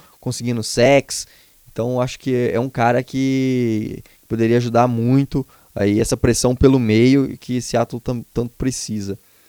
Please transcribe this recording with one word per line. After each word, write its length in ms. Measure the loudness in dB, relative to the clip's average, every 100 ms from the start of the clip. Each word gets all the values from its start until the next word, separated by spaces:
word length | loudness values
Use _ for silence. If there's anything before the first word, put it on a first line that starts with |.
| _ _
conseguindo 420 | -10 -6 -6 -6
sacks. 640 | -4 2 4 4 2 -10 -12 _ _ _ _
Então 300 | -6 -4 -2
acho 180 | -4 -4
que 320 | -2 0 0
é 80 | 0
um 80 | -4
cara 340 | 0 0 0
que 1000 | -2 -2 0 0 0 0 0 -2 -4 -10 -16 _ -8
poderia 280 | -2 2 2
ajudar 300 | 2 2 2
muito 600 | 0 2 2 0 -4 -8 _ _
aí 260 | -2 0 2
essa 160 | 0 0
pressão 380 | 0 0 0
pelo 240 | 4 4 4
meio 580 | 2 4 4 4 0 -8
que 240 | -8 -8
Seattle 380 | -4 -4 -4 -6
tam-, 240 | -8 -8 -6
tanto 200 | -8 -8 -4
precisa. 600 | -6 -6 -8 -8 -8 -10 _ _